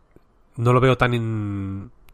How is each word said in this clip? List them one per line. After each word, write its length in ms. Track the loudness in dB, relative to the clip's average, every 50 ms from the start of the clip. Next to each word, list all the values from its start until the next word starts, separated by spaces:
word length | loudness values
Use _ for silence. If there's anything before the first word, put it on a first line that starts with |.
| _ _ _ -20 _ _ _ _ _ _ -8
no 160 | -2 2 4 4
lo 60 | 4
veo 160 | 4 4 4
tan 180 | 2 2 0 0
in-, 760 | -2 -2 -4 -4 -4 -4 -4 -6 -6 -6 -6 -8 -10 -12 -14 _ _ -20 -10